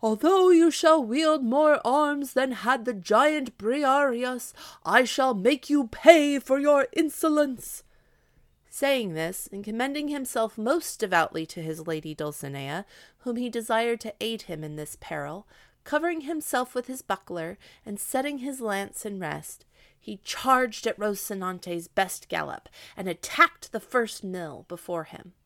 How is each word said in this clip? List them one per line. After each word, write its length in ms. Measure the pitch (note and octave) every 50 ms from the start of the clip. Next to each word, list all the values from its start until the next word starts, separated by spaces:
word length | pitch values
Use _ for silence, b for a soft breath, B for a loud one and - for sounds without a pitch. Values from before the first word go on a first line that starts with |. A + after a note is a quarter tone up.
Although 480 | - A3 A3 G#3+ - D#4 F#4+ F#4+ F#4 F#4
you 200 | F4+ E4 E4 E4+
shall 320 | - - - E4 D#4+ D#4+
wield 400 | C4+ G#3+ A3+ C#4 D#4+ D#4 D#4 D#4
more 380 | C4+ A3+ A#3+ C#4 D#4 D4+ D4 C4+ -
arms 500 | A#3 B3+ D4 D4+ D4 D4 C#4+ C#4+ C4 -
than 180 | C4 C4 C4+
had 320 | B3 G3+ E3+ A3 C4 C4+ A3
the 80 | B3
giant 640 | B3 G3 F3+ - G#3 G#3+ C4 D4+ D#4 D4+ C4+ A#3+ -
Briareus, 960 | _ F#3+ G#3+ B3 C#4+ D4+ C4 C4 C#4+ C#4+ C#4 B3 A#3 B3 B3 B3+ B3 - - - B B B B B B
I 200 | - F3+ A#3 C4
shall 300 | A#3+ - - C4 C4 B3
make 360 | G3 F3+ A#3 D4 C4 - -
you 180 | C#4+ D4 C#4 A3
pay 500 | - - - C#4+ E4+ D#4+ D4 C#4+ C#4+ C#4
for 200 | - - C4 C#4
your 300 | C#4 D4 D4 C#4+ C4+ -
insolence. 920 | - - E4 D#4 - - - D#4+ D4+ D4+ D4 C#4+ B3+ A3+ - - - - - _ _ _ _ _ _ _ _ _ _ _ _ _ _ _ _ _
Saying 460 | - - - C#4 C#4 C4 A#3 G3 D#3+
this, 340 | D#3 D#3+ E3 F#3+ - - -
and 120 | - G3 G3+
commending 440 | G#3+ G#3+ A3+ B3 C#4 C#4 D4 D4 D4
himself 500 | D4 C#4+ C4+ B3 - B3 A3+ A3 - -
most 400 | G#3+ A3+ D4 E4+ D4+ - - -
devoutly 480 | - G3+ F#3 E3+ D#3+ - - D#3+ D#3+
to 160 | D#3+ - -
his 240 | D#3+ D#3+ D#3+ D#3+ D#3+
lady 280 | E3 D#3+ D#3 D3+ D#3 D#3
Dulcinea, 720 | - D#3 D3+ D3 - - C#3 C#3 C#3 C#3 C#3 D3 F3 G#3 b b b b b b b
whom 180 | _ B3+ A#3+
he 120 | A#3 B3 B3
desired 520 | A3+ A#3+ A3+ - A#3 A3 A#3 A#3 A#3 A3+
to 140 | - A3 G#3 _
aid 220 | G#3 A3+ A3+ G#3+
him 220 | - - F3 D#3 D#3
in 120 | D3+ D3+
this 200 | D3+ D3+ D3 - -
peril, 460 | - - E3 D3+ C#3+ C#3+ D3+ F#3+ G#3+ b b b b b b b _
covering 380 | - C#4+ D4+ D4+ E4+ F4 D#4+
himself 520 | D4 C4+ E4+ D#4 D4 - - B3+ B3+ B3 -
with 120 | B3+ B3
his 140 | - C4 C4
buckler, 560 | - _ G3 F#3 _ - F#3 F3 D#3+ E3 F#3+ b b b b b b
and 140 | - G#3 G3+
setting 380 | - - - C4 C4+ D4 D4 C#4
his 220 | B3 C#4 C#4 C4
lance 460 | A#3+ A3 G3+ G3 G3 - - - -
in 140 | G#3+ G3+ F#3+
rest, 440 | F#3 D3+ D3+ D3+ D#3 - - - _ b b b b b b b
he 200 | _ - G#3+ F#3+ _
charged 600 | - - - - B3 C4 B3+ B3+ B3 G#3+ - -
at 120 | A3+ - -
Rocinante's 920 | G#3 G#3+ G#3 G3 - - G#3+ G3 F#3+ F#3 F#3 F3+ - F#3 F3 E3+ E3+ -
best 400 | _ - F#3+ F#3 - - - _
gallop, 400 | - E3 D#3 C#3+ - - _ - B B B B B
and 120 | - G3 F#3
attacked 640 | E3+ - - - - - E4+ E4 - _ - -
the 80 | - A3
first 440 | - - - B3+ A#3 G#3+ - - -
mill 420 | F#3+ F#3 F3+ F3 D#3 C#3 G#2 - _
before 360 | F3 E3+ - - F3+ E3+ D#3
him. 280 | - - - - F3 _ _ _